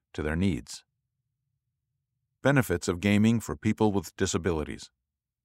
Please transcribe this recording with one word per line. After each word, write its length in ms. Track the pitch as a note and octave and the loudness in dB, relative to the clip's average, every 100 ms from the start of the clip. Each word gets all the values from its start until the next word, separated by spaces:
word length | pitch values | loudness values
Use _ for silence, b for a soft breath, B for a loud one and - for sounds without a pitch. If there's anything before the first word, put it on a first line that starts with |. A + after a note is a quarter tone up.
| _ | _
to 100 | - | -8
their 140 | D2+ D#2+ | -4 0
needs. 480 | G2 C#2 - - _ _ _ _ _ _ _ _ _ _ _ _ _ _ _ _ | 0 -2 -6 -18 _ _ _ _ _ _ _ _ _ _ _ _ _ _ _ _
Benefits 460 | B2+ C#3+ - F2 - | 0 2 2 -2 -2
of 140 | F2 | 0
gaming 400 | G2+ G#2 A2 A#2 | 2 4 4 2
for 160 | - D2 | -2 -4
people 340 | A2 G#2+ G#2+ | -2 0 0
with 240 | G2 E2 - | 0 -4 -4
disabilities. 720 | F#2+ F#2+ F2 D#2+ C#2 A1+ - _ _ _ _ _ | -2 -2 -2 -2 -4 -10 -16 _ _ _ _ _